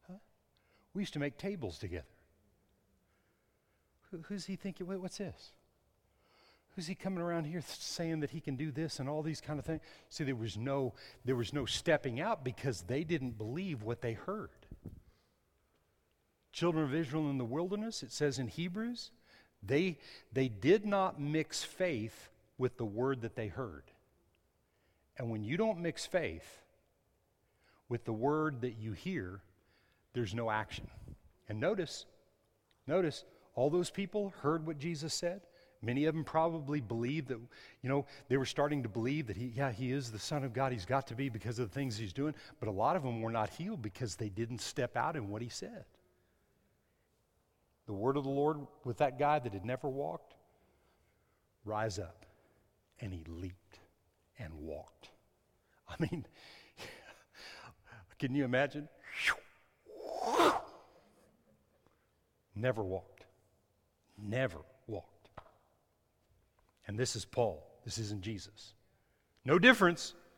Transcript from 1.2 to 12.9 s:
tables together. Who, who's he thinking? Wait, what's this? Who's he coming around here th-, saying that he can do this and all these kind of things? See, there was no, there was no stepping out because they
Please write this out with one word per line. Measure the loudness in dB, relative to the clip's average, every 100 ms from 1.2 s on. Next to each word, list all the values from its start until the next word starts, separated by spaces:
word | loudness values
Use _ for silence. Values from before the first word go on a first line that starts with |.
| -2 -2
tables | -6 -4 -6 -6
together. | -6 -6 -8 -20 _ _ _ _ _ _ _ _ _ _ _ _ _ _ _ _ _ _ _
Who, | -12 -6
who's | -6 -4
he | -6
thinking? | -6 -6 -6
Wait, | -4
what's | -6 -6
this? | -8 -8 -18 -20 _ _ _ _ _ _ _ _ -20 _ _
Who's | -10 -8
he |
coming | -4 -2 -2
around | 0 0
here | 0 -4
th-, | -6 -8
saying | -8 -2 0 0
that | -2
he | -2
can | -4 -2
do | -2
this | -2 -4 -2
and | -2
all | 0
these | -2 -4
kind | -4 -4
of |
things? | -2 -4 -6 -20 -14
See, | -4
there | -2
was | 0 -2 -2
no, | 0 2 0 -2 -18 -4
there | 0 2
was | 2
no | 0 0
stepping | 0 4 4 4 -2
out | 0 0
because | -2 -2 -2 -2
they | -2